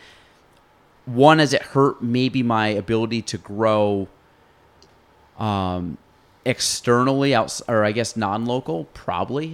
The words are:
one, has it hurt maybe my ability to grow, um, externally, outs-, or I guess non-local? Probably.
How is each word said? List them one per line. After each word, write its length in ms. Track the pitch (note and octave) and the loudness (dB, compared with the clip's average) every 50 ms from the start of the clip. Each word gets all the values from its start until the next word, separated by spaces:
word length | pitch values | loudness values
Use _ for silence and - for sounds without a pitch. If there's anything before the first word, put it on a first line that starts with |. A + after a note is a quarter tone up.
| - - - - _ _ _ _ _ _ _ _ _ _ _ _ _ _ _ _ - | -20 -20 -20 -20 _ _ _ _ _ _ _ _ _ _ _ _ _ _ _ _ -12
one, 340 | C3 A#2+ A#2+ C#3 D3+ D#3+ D#3+ | -6 2 6 6 8 8 6
has 120 | D3+ B2+ C3+ | 4 2 2
it 80 | - | -2
hurt 400 | - - - C#3 C#3 C3+ - - | -2 -2 2 2 2 2 2 -2
maybe 400 | A#2+ A#2+ A#2+ B2 C3 C3 - C3 | -4 -2 0 0 0 0 0 0
my 260 | A#2+ A#2 A2+ A2 G#2+ | 0 0 0 2 2
ability 540 | G#2+ G#2 G2+ F#2+ A2+ A2+ A2 A#2 A2 A#2 A2+ G2+ | 0 0 -2 -2 0 0 0 0 -2 -4 -6 -6
to 140 | - - | -6 -10
grow, 720 | F2 - - G2+ G#2 A2 A2 G#2+ G#2+ G#2 G#2 G2+ G2 F#2+ - - _ _ _ _ _ _ _ _ _ _ _ _ _ - _ _ _ _ _ _ _ _ _ _ | -10 -10 -10 -4 0 2 2 4 4 2 2 2 0 -2 -6 -10 _ _ _ _ _ _ _ _ _ _ _ _ _ -20 _ _ _ _ _ _ _ _ _ _
um, 600 | - A2 G#2+ G2+ G2 F#2+ F2+ F2+ F2+ F2+ E2 C#2 - _ _ _ _ _ _ _ _ - | -6 -4 -2 -2 -2 -2 -2 -4 -4 -6 -8 -8 -12 _ _ _ _ _ _ _ _ -4
externally, 880 | B2+ B2 - - - - - - B2 A#2+ A#2+ B2+ C3+ C3+ C#3 C#3 C#3 C3 | -4 -4 -2 -2 -4 -4 -4 0 2 2 4 4 2 2 2 2 2 2
outs-, 260 | A2+ A2 - - - - | 2 0 0 -6 -10 -4
or 160 | - A#2 G#2+ G#2+ | 0 0 2 2
I 80 | G#2 | 2
guess 240 | G#2 A#2+ A2+ - - | 0 -2 -4 -4 -4
non-local? 720 | A2+ G#2+ G2 G2+ A2 A#2 A#2+ B2 C3 C3 - E3 E3 D3 - - | -4 -4 -2 -2 -4 -4 -2 -4 -4 -4 -6 -8 -8 -8 -12 -16
Probably. 600 | - - - F2+ F2 F#2+ - B2 D3 D#3+ D#3+ | -12 -8 -6 -4 -4 -4 -4 -4 -6 -6 -8